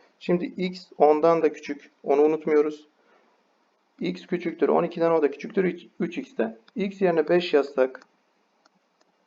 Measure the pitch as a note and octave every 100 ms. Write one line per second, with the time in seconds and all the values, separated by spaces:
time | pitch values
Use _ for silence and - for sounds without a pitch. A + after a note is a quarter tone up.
0 | _ _ - F3+ - - F#3 F#3 - -
1 | D3 D3+ E3 E3 D#3 D3+ - C#3+ - _
2 | - C#3 D3+ D#3 D#3+ D3+ D3+ D3+ - _
3 | _ _ _ _ _ _ _ _ _ -
4 | E3+ F3+ - F3 E3+ D#3+ C#3+ D#3+ E3+ E3+
5 | E3 E3 C#3+ - E3 G3 F#3 - - -
6 | E3+ D3 - - A2 - _ A3+ G3 -
7 | F#3 E3 D#3 F3 F3 C#3+ C3+ - C3 -
8 | - _ _ _ _ _ _ _ _ _
9 | _ _